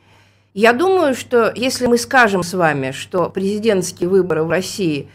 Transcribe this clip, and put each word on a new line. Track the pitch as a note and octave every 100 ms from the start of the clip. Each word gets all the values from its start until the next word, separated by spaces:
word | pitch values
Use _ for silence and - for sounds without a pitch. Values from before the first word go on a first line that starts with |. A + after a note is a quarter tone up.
| _ _ _ _ _
Я | G3 A3+
думаю, | A#3+ F#4 F#4 D4+
что | A#3+ - A#3+ G#3+
если | - B3+ - B3
мы | A#3+
скажем | A#3+ C4 A3+ G3
с | E3+
вами, | F#3 D#3+ C#3+ C3
что | C#3 - F#3 E3
президентские | F#3+ G3 G#3 A3 G3 F3 - F3
выборы | F#3+ F3+ D#3
в | D#3+
России | E3 F#3 - E3+ C#3+ A#2